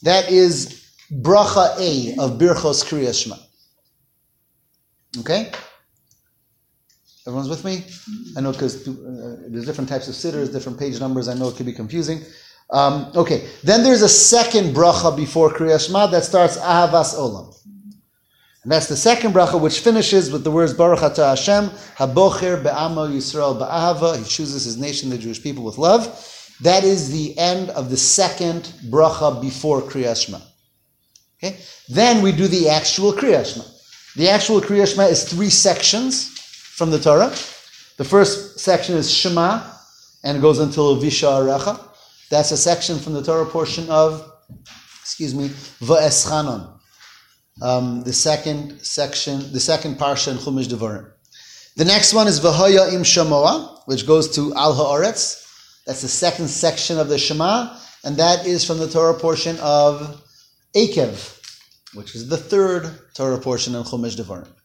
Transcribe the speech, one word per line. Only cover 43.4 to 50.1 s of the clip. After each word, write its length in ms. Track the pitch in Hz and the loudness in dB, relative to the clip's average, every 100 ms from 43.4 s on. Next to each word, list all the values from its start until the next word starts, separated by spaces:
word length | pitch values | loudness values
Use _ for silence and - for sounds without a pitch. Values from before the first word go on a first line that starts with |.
| 160 | -2
portion 420 | 165 156 - 165 | -4 -4 -6 0
of, 400 | 156 160 156 - - _ - - - _ - | 4 4 2 -12 -20 _ -20 -20 -20 _ -20
excuse 300 | - - 156 131 | -16 -8 -6 -4
me, 140 | 139 139 - - | -6 -8 -20 -14
Va'eschanon. 920 | 120 156 151 - - 151 147 113 - - _ _ - - _ _ _ - | 2 2 4 0 -2 -2 -4 -6 -12 -20 _ _ -20 -20 _ _ _ -8
Um, 400 | 123 127 123 120 | -2 -2 -2 -6
the 100 | 123 | -4
second 680 | 120 160 151 156 147 147 - | -2 0 -2 -2 -6 -8 -12
section, 680 | - - 143 - - 139 139 | -10 -6 -4 -4 -6 -6 -6
the 80 | 131 | -4
second 360 | - 156 160 135 | -2 -2 -4 -4
parsha 360 | 143 | -4